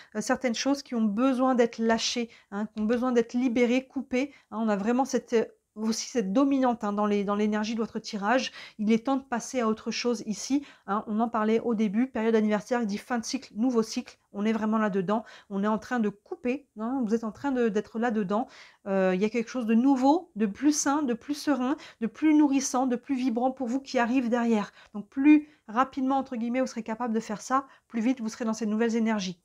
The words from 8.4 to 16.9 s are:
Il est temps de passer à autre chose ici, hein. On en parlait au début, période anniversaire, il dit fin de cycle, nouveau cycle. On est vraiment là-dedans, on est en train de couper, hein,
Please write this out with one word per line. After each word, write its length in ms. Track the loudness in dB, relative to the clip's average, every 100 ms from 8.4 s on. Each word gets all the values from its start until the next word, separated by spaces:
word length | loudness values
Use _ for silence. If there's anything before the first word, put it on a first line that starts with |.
| 0 -8 -16 -4
Il 120 | 0
est 160 | 2 2
temps 100 | -2
de 60 |
passer 380 | -2 -6 -4 -2
à 80 | -2
autre 240 | -2 -4
chose 300 | -4 -2 -2 -4
ici, 380 | -8 -2 -2 -2 -12 -6
hein. 180 | -6 -2
On 140 | -2
en 80 | -2
parlait 320 | 0 2 2
au 140 | 0
début, 340 | 0 0 0 0
période 260 | 0 2
anniversaire, 460 | 2 2 0 -2 -2
il 60 | -2
dit 120 | -4
fin 200 | -4 -6
de 60 |
cycle, 280 | -4 -8 -8
nouveau 280 | -4 0 0
cycle. 360 | 0 -4 -10 -14 _
On 120 | -4
est 80 | -2
vraiment 260 | 0 0 0
là-dedans, 460 | 0 0 -2 -2 -4 -16 -8
on 160 | -4
est 40 | -2
en 100 | -2
train 200 | -2 -2
de 100 | -2
couper, 600 | -4 _ -6 -4 -4 -8 -10
hein, 240 | -6